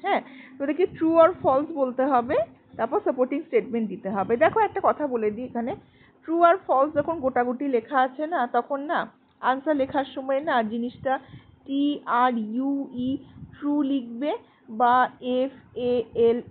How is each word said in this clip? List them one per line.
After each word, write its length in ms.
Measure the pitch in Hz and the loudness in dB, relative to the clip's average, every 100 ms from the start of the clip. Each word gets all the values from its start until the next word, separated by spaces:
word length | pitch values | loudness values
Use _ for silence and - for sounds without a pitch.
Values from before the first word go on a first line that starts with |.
হ্যাঁ, 180 | 381 294 - - - | -2 -2 -4 -18 -18
তোমাদেরকে 320 | - 277 359 381 - | -8 -4 0 -2 0
true 180 | 330 330 | 2 6
or 60 | 330 349 | 6 4
false 260 | 269 262 311 311 | 2 2 0 -2
বলতে 220 | 254 247 269 | -2 0 2
হবে। 220 | 247 240 494 679 - _ - | 2 0 -2 -2 -8 _ -8
তারপর 240 | 233 415 | -4 -2
সাপোর্টিং 380 | 349 254 254 294 | -2 0 -2 -2
স্টেটমেন্ট 460 | - 233 - 226 208 | -2 -2 -2 -4 -4
দিতে 220 | - 190 | -6 -6
হবে। 260 | 196 190 233 | -4 0 2
দেখো, 240 | 339 440 | 2 4
একটা 200 | 403 392 | 0 0
কথা 240 | - - 294 | 0 0 -2
বলে 240 | 240 214 | -2 -2
দিই, 140 | 208 | -4
এখানে 320 | 254 240 240 403 - _ _ _ | -8 -6 -6 -8 -14 _ _ _
ট্রু 180 | - 330 | -4 4
আর 140 | 339 370 - | 6 4 2
ফলস 280 | 269 302 | 2 2
যখন 260 | 285 339 - | 0 -2 -2
গোটাগুটি 480 | 254 247 247 247 285 | -2 0 -2 -2 -2
লেখা 320 | 233 226 269 | -2 0 0
আছে 260 | 262 262 302 | 0 -2 -4
না, 200 | 339 247 | -2 0
তখন 340 | 240 240 277 | -2 -2 -6
না 300 | 294 254 214 _ _ - | -4 -4 -4 _ _ -4
আনসার 360 | 233 269 311 285 | -2 0 0 0
লেখার 280 | 262 285 | 0 -2
সময় 360 | 269 285 262 269 | -4 -6 -4 -2
না 220 | 320 254 | 0 0
জিনিসটা 560 | 214 233 240 - 262 262 - - - _ - | 0 -4 -6 -6 -4 -4 -6 -20 -20 _ -6
টি 340 | 277 285 285 - | -2 0 -2 -2
আর 320 | 240 254 233 | 2 2 0
ইউ 500 | 214 240 269 277 269 | -4 -4 -2 -4 -6
ই 260 | 247 254 277 - - - - | -6 -6 -6 -10 -20 -20 -8
ট্রু 240 | 285 294 | -2 0
লিখবে 540 | 269 277 233 233 302 466 - _ - | 0 -2 -4 -6 -4 -4 -8 _ -10
বা 420 | 220 240 254 254 - | 2 4 4 2 -2
এফ 300 | 247 254 269 - - | -2 0 -2 -6 -14
এ 280 | 233 247 247 226 | -6 -2 0 -2
এল 280 | - 233 240 - | 2 2 2 -2